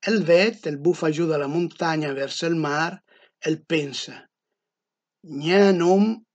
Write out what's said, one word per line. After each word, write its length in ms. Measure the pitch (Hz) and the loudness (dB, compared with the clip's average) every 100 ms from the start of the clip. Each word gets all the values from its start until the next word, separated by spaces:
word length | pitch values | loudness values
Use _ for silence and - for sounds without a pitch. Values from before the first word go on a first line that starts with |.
El 160 | - 220 | 0 0
vet, 440 | 160 170 208 220 165 | 2 2 2 -2 -10
el 120 | 143 | -4
buffa 300 | 151 170 165 | -2 0 -2
giù 140 | 151 165 | -2 -2
dalla 200 | 156 139 | -2 -2
montagna 640 | 156 175 - 170 160 151 | -2 -4 -4 -4 -2 -4
verso 320 | 135 139 - 165 | -6 -6 -6 -4
il 80 | |
mar, 380 | 165 151 147 165 190 _ _ _ _ | -2 -2 -2 -4 -6 _ _ _ _
el 140 | 156 156 | -6 -6
pensa: 500 | _ 165 143 127 - - _ _ _ _ _ _ _ _ _ _ | _ -4 -2 -8 -14 -16 _ _ _ _ _ _ _ _ _ _
"Gnà 380 | 175 139 151 190 202 | -14 -8 0 4 6
nom 320 | 185 170 190 214 220 _ | 6 4 4 4 0 _